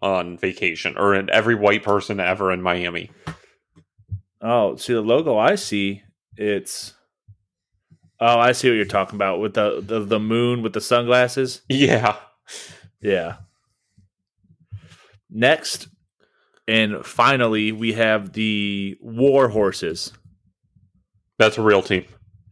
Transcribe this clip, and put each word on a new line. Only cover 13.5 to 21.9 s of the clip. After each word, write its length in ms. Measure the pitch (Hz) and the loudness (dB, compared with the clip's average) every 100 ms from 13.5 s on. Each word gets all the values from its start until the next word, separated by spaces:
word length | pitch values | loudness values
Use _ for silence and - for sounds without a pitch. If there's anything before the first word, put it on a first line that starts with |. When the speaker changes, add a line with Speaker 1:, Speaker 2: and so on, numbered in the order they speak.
| _ _ _ _ _ _ _ _ _ _ _ _ - - - _ _ _ | _ _ _ _ _ _ _ _ _ _ _ _ -20 -20 -20 _ _ _
Speaker 2:
Next, 580 | 107 120 156 - - - _ _ _ _ _ _ _ - | 0 2 2 -2 -10 -12 _ _ _ _ _ _ _ -2
and 380 | 113 110 98 - | 0 2 -2 -8
finally, 680 | - 120 139 120 110 107 | 2 2 4 2 2 -2
we 220 | 110 113 | -2 -4
have 400 | 110 113 110 98 | 0 2 0 -2
the 640 | 107 107 104 101 101 98 - | -4 -2 0 -2 -4 -6 -8
War 480 | 117 113 135 139 127 | -12 0 4 4 4
Horses. 640 | 107 101 - 85 82 - - _ _ _ _ _ _ _ _ _ _ _ _ | 2 0 0 -6 -8 -12 -16 _ _ _ _ _ _ _ _ _ _ _ _
Speaker 1:
That's 180 | 110 107 | 2 4
a 60 | |
real 180 | 107 101 | 4 4
team. 240 | - | 2